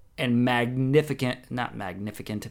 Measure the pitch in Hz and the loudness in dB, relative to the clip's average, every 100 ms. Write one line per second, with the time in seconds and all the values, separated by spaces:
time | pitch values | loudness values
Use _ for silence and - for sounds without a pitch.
0 | - - 127 120 123 120 120 127 131 147 | -14 -4 2 4 4 2 2 0 4 4
1 | 147 135 127 - - 123 120 113 95 95 | 4 0 -2 -4 -8 -6 -6 -6 -8 -6
2 | 104 - 95 104 110 | -8 -8 -6 -8 -6